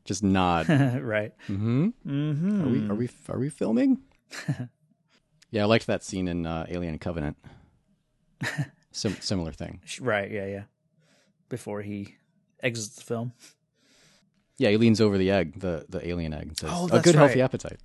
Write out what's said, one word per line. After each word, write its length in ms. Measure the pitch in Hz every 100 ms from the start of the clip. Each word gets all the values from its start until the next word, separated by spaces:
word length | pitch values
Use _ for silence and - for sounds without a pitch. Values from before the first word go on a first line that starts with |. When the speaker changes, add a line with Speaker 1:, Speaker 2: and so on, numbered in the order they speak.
| -
Speaker 1:
just 180 | 98
nod. 440 | 98 95 90 85 80
Speaker 2:
<laughs> 340 | 139 135 127
Right. 320 | 131 107 107 - -
Speaker 1:
Mm-hmm. 400 | 98 110 123 202 - 160
Speaker 2:
Mm-hmm. 560 | 143 151 143 185 208
Speaker 1:
Are 60 | 135
we, 200 | 131 104
are 60 | 104
we, 140 | 123 - -
are 100 | 101
we 100 | 143
filming? 500 | - - 233 277 254 - _ _ - -
Speaker 2:
<laughs> 220 | 131 123 _ _ _ _ _ _ _ -
Speaker 1:
Yeah, 100 | 110
I 40 | 104
liked 200 | 113 -
that 180 | 95
scene 240 | - 95 90
in, 200 | 87 82
uh, 180 | 82 -
Alien 300 | 87 87 76
Covenant. 400 | 95 82 73 - - - _ _ _ _ _ _ _ -
Speaker 2:
<laughs> 500 | - - 135 - _
Speaker 1:
Sim-, 260 | - 107 90
similar 300 | - 98 80
thing. 300 | - 85 87 -
Speaker 2:
Sh-, 140 | -
right, 280 | 127 107 101
yeah, 160 | 107 98
yeah. 160 | 98 101 _ _ _ _ _ _ _ -
Before 360 | 120 110 104
he 320 | 101 101 101 - _ _ _ -
exits 320 | 127 117 107 -
the 80 |
film. 300 | - 117 123 - - _ _ _ _ _ _ _ _ _ _ -
Speaker 1:
Yeah, 120 | 117
he 60 | 107
leans 220 | 117 107
over 180 | 107 98
the 120 | 92
egg, 300 | 98 80 90
the, 260 | 92 78 -
the 180 | 90 82
alien 260 | 87 80
egg, 140 | 76 76
and 100 | -
says, 140 | -
Speaker 2:
Oh, 120 | 175 175
Speaker 1:
"A 40 |
Speaker 2:
that's 140 | -
Speaker 1:
good, 100 | 170
healthy 260 | 156 143 123
Speaker 2:
right. 40 | 131
Speaker 1:
appetite." 340 | 117 - -